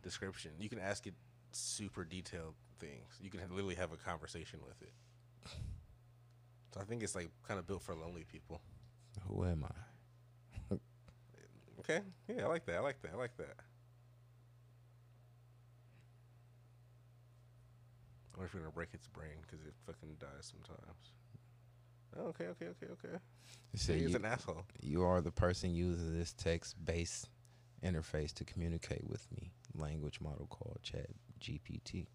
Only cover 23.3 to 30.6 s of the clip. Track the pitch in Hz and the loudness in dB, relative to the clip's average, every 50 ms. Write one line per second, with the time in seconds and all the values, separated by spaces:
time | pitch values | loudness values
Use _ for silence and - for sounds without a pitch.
23.3 | - - - - - - - - - - - - 82 80 82 82 87 - 98 107 | -20 -20 -18 -18 -18 -18 -14 -4 0 2 6 6 8 8 8 8 6 6 6 4
24.3 | 120 123 - - 85 80 95 - - - - 69 73 85 92 90 92 90 82 85 | 2 2 2 -2 -4 -4 -6 -10 -10 -6 0 4 6 8 10 10 10 10 8 6
25.3 | - - - 90 90 - - 92 87 85 87 90 87 85 85 82 80 82 85 - | 4 8 8 8 8 6 4 4 6 6 6 6 6 4 4 2 4 2 2 0
26.3 | - - - 82 85 82 - - - - 82 78 82 85 85 - - - - - | -2 0 4 4 4 4 4 -4 -8 -4 2 2 4 4 4 2 0 -4 -6 -8
27.3 | - - - - - - - - - - - 92 90 78 78 - - 78 76 71 | -12 -20 -20 -20 -20 -20 -20 -20 -12 0 2 4 4 4 2 4 2 2 2 2
28.3 | - - - - - - 85 82 82 82 - - - - - - - - - - | 0 -4 -6 -4 -2 0 2 2 2 2 0 0 -2 -2 0 -2 -4 -4 -4 -6
29.3 | - - - 87 - - - - - - 76 73 76 78 76 73 - - 76 76 | -8 -6 -6 -8 -12 -14 -16 -8 -4 -2 0 0 0 0 -2 -2 -4 -2 -4 -2
30.3 | 71 - - - - - | -2 -4 -4 -8 -6 -6